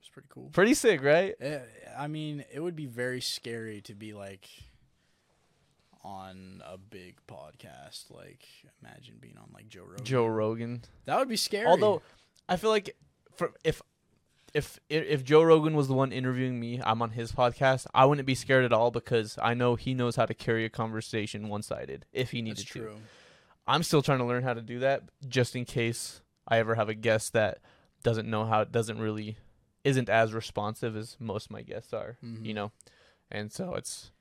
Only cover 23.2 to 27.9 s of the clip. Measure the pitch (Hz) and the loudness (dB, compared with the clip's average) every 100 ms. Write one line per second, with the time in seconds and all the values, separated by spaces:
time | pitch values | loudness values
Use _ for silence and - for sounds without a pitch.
23.2 | - _ _ _ - 143 165 156 135 135 | -20 _ _ _ -2 0 4 2 4 0
24.2 | 120 123 127 117 113 120 131 139 - _ | 0 -2 -2 -4 -8 -2 0 0 -6 _
25.2 | 135 127 120 127 120 135 117 117 - - | -4 0 2 0 -6 -2 -2 -2 -8 -14
26.2 | _ _ - 113 110 113 107 110 113 110 | _ _ 0 2 2 0 0 0 2 2
27.2 | - 117 107 - _ _ _ | 2 0 0 -2 _ _ _